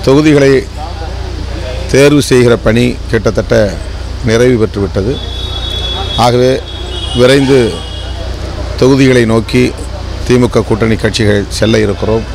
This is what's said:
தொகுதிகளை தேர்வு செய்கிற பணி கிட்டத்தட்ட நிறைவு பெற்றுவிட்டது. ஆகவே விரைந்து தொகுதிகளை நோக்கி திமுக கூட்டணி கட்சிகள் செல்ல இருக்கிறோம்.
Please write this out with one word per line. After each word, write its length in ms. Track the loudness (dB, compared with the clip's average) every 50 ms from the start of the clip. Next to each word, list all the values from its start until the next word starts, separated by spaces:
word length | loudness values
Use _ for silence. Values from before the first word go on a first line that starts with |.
| 2
தொகுதிகளை 440 | 4 4 4 4 4 4 6 6 4 4 2 0 -4 -10 -10 -10 -10 -8 -8 -8 -8 -8 -8 -8 -8 -8 -8 -8 -8 -8 -8 -8 -8 -8 -8 -4 0
தேர்வு 280 | 2 4 4 6 4 4 2 4
செய்கிற 260 | 4 4 6 4 4 2 2
பணி 180 | 2 2 2 2 0 -2 -4 -6 -2
கிட்டத்தட்ட 420 | -2 0 0 0 0 0 0 0 2 2 2 0 -2 -6 -8 -10 -10 -10 -10 -10 -8 -4 -2 0
நிறைவு 300 | 2 4 4 4 4 2
பெற்றுவிட்டது. 520 | 0 -2 0 -4 -4 -2 -2 -2 -2 -2 -4 -6 -8 -8 -8 -8 -8 -8 -8 -6 -6 -6 -6 -6 -6 -6 -6 -6 -6 -6 -2 0 2
ஆகவே 260 | 2 2 2 2 2 0 -2 -4 -10 -12 -10 -10 -8 -8 -8 -8 -4 0 2
விரைந்து 360 | 4 4 4 4 4 4 4 4 2 2 -2 -6 -10 -10 -10 -10 -10 -10 -8 -8 -8 -8 -8 -8 -10 -10 -8 -8 -8 -8 -2 0
தொகுதிகளை 420 | 2 4 4 4 4 4 4 4 4 4
நோக்கி 320 | 2 0 0 0 0 2 2 0 -2 -6 -10 -10 -10 -10 -8 -10 -8 -8 0 2
திமுக 360 | 2 2 2 2 2 0 0 0
கூட்டணி 300 | -2 0 0 0 0 0 -2
கட்சிகள் 440 | -2 -2 0 0 2 2 0 0 -4 -2 -2
செல்ல 220 | 0 2 2 2 2
இருக்கிறோம். 420 | 0 -2 -2 -2 -2 -2 -2 -2 -6